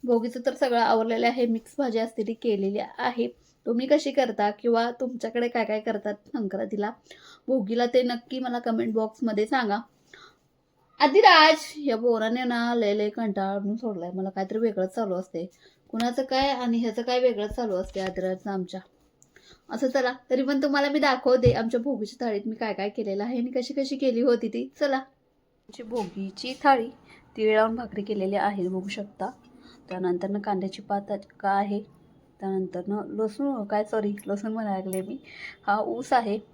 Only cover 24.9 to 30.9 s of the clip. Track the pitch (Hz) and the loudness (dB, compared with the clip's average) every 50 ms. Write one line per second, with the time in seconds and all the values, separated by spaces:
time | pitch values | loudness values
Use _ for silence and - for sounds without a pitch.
24.9 | 269 262 269 - _ _ _ _ _ _ _ _ _ _ _ _ 214 - 240 220 | 0 -2 -4 -8 _ _ _ _ _ _ _ _ _ _ _ _ -18 -18 -14 -8
25.9 | 233 240 208 175 - 196 196 190 185 - - 247 262 - - 294 277 247 226 247 | -6 -4 -4 -4 -6 -8 -10 -10 -10 -10 -10 -10 -10 0 4 4 4 4 2 -4
26.9 | - - - - - - _ _ _ - 220 214 214 214 220 226 226 233 240 208 | -8 -16 -20 -20 -20 -20 _ _ _ 0 2 4 6 6 4 4 0 -4 -8 -8
27.9 | - 208 196 202 214 202 190 190 202 202 - 202 202 202 180 185 190 185 185 196 | -8 -8 -6 -4 -4 -2 -2 -2 0 0 0 0 0 -2 -4 -2 -4 -4 -6 -6
28.9 | - - 202 202 - _ 190 214 262 _ _ - _ - - - - - - - | -8 -10 -12 -12 -10 _ -10 -10 -10 _ _ -20 _ -20 -20 -20 -20 -20 -16 -12
29.9 | 185 185 185 180 180 175 180 190 202 208 202 220 202 190 180 190 180 - 202 - | -8 -4 0 0 0 0 -2 -4 -4 -4 -2 -2 -2 -2 -2 -4 -8 -10 -6 -4